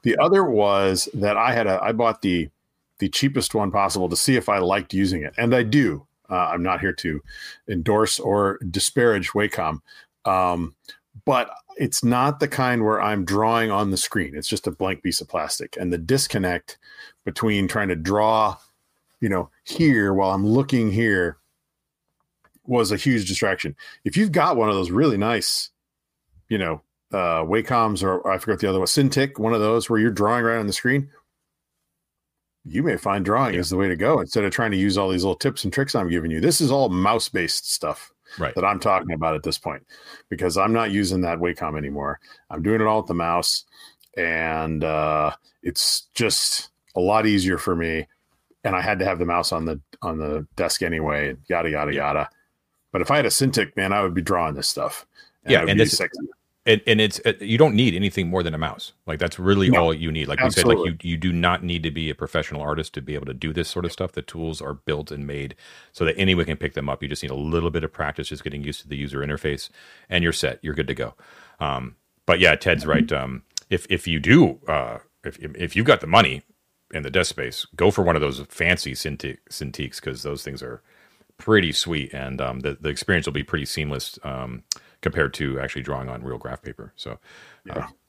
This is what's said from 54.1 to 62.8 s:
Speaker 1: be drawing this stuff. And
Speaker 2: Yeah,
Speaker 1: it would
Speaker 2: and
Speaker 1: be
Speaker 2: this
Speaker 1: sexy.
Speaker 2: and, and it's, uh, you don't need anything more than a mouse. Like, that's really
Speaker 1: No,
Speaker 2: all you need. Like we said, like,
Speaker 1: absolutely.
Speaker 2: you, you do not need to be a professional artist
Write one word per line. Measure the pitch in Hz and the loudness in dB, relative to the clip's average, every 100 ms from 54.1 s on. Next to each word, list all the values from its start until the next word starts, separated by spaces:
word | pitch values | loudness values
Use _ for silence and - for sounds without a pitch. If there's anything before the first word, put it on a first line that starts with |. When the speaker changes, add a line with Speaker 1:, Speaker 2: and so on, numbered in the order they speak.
Speaker 1:
be | 87 | -2
drawing | 82 90 80 | 0 0 0
this | 71 65 | -2 -4
stuff. | - - - - _ - _ | -4 -6 -8 -16 _ -20 _
And | - | 2
Speaker 2:
Yeah, | 113 | 4
Speaker 1:
it | |
would | 82 | 6
Speaker 2:
and | 104 | 4
Speaker 1:
be | |
Speaker 2:
this | 110 - | 4 2
Speaker 1:
sexy. | 90 - - - _ _ - | -2 -6 -12 -14 _ _ 2
Speaker 2:
and, | 110 - | 4 4
and | 107 | 4
it's, | 107 - | 2 0
uh, | 117 101 | -2 -2
you | 104 117 | -2 4
don't | 151 | 6
need | 104 123 | 6 2
anything | 85 101 98 85 | 2 -2 -2 -2
more | 92 | 0
than | 85 | -2
a | 78 | -2
mouse. | 78 - - _ - | -4 -6 -16 _ -8
Like, | 76 | -4
that's | 87 - | -4 0
really | 92 101 92 | 2 6 6
Speaker 1:
No, | 85 | 6
Speaker 2:
all | 85 | 4
you | 80 80 | 2 -2
need. | 80 69 | -2 -2
Like | 71 | 0
we | 127 | 0
said, | - 120 | 4 4
like, | 107 | 4
Speaker 1:
absolutely. | 87 82 87 | 2 -4 -4
Speaker 2:
you, | |
you | 82 | -2
do | 90 | 0
not | 85 87 87 | 2 2 2
need | 87 85 | -2 -2
to | 80 | -2
be | 73 78 | -4 -6
a | |
professional | 71 71 80 76 73 | -6 -4 -4 -4 -6
artist | 73 78 | -4 -4